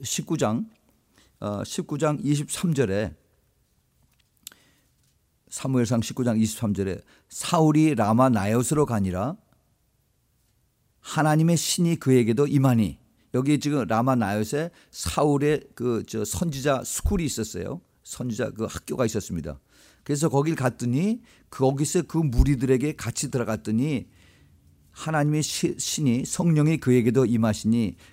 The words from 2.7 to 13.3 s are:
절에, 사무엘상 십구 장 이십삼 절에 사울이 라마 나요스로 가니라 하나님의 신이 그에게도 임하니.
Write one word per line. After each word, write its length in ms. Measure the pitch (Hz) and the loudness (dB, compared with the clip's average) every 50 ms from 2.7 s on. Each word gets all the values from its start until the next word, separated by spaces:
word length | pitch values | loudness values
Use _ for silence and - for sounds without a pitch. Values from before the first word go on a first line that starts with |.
| 156 | 0
절에, 420 | 139 127 95 95 104 110 82 78 _ _ _ _ _ _ _ _ _ _ _ _ _ _ _ _ _ _ _ _ _ _ _ _ _ _ - - _ _ _ _ _ _ _ _ _ _ _ _ _ _ _ _ _ _ - | 0 0 0 0 -2 -2 -4 -6 _ _ _ _ _ _ _ _ _ _ _ _ _ _ _ _ _ _ _ _ _ _ _ _ _ _ -20 -20 _ _ _ _ _ _ _ _ _ _ _ _ _ _ _ _ _ _ -16
사무엘상 520 | - - - 139 131 123 120 107 127 117 | -14 -8 -4 0 2 2 2 2 2 0
십구 240 | 110 - - - 127 | 0 -2 -4 -2 -2
장 140 | 120 110 110 | 0 2 2
이십삼 340 | 113 107 - - 120 104 101 | 2 0 0 -2 -2 -2 0
절에 260 | 98 98 95 90 - - _ _ _ _ _ | 0 -2 -4 -4 -8 -10 _ _ _ _ _
사울이 640 | - - - - - 165 160 151 151 156 156 156 147 | -14 -12 -6 -2 2 4 4 6 6 6 4 4 4
라마 360 | 117 107 104 113 120 131 131 | 2 2 2 4 4 4 4
나요스로 560 | 120 101 95 104 110 123 123 - 160 151 147 | 4 2 2 2 0 0 0 0 2 0 2
가니라 500 | 135 120 104 98 92 90 90 101 139 196 - _ _ _ _ _ _ _ _ _ _ _ _ _ _ _ _ _ _ _ _ _ _ _ _ _ _ _ _ _ _ _ _ - - - 160 | 2 0 0 0 0 -2 -2 -4 -4 -6 -10 _ _ _ _ _ _ _ _ _ _ _ _ _ _ _ _ _ _ _ _ _ _ _ _ _ _ _ _ _ _ _ _ -16 -6 -2 0
하나님의 380 | 156 156 151 156 160 170 170 | 2 4 4 4 4 4 2
신이 400 | 156 - - - - 175 165 165 | 2 0 -2 -2 0 2 0 0
그에게도 500 | 160 - 135 131 123 120 107 117 107 143 | 0 2 4 4 4 4 4 2 0 0
임하니. 540 | 135 139 139 131 135 123 113 107 82 69 - _ _ _ _ _ _ | 2 2 2 4 4 4 4 2 0 -2 -10 _ _ _ _ _ _